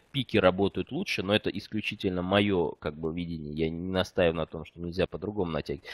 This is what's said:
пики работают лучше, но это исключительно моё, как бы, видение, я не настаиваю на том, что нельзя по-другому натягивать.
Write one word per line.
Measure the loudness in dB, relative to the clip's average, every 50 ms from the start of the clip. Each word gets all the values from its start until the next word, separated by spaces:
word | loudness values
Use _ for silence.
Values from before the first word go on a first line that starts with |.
| _ _
пики | -4 -4 -2 2 4
работают | 6 6 6 6 4 2 0 0 -2 -4 -4
лучше, | -6 -6 -4 -4 -4 -2 0
но | 2 2
это | 2 2 0
исключительно | -4 -4 -6 -6 -6 -4 -4 -4 -4 -2 -2 -2 0 0
моё, | 2 4 4 4 6 4 4 4 2 0 -2 -6
как | -8 -8 -6
бы, | -4 -4 -4
видение, | -2 -4 -4 -4 -6 -6 -6 -6
я | -2 0 0 0
не | 0 -4 -4 -2
настаиваю | 0 0 0 0 2 2 4 4 4
на | 0 -2
том, | -4 -6 -10 -12
что | -12 -12 -8
нельзя | -8 -4 0 0 0 0
по-другому | -2 -4 -6 -4 -2 -2 -2 -2
натягивать. | -2 -4 -2 -4 -6 -6 -8 -12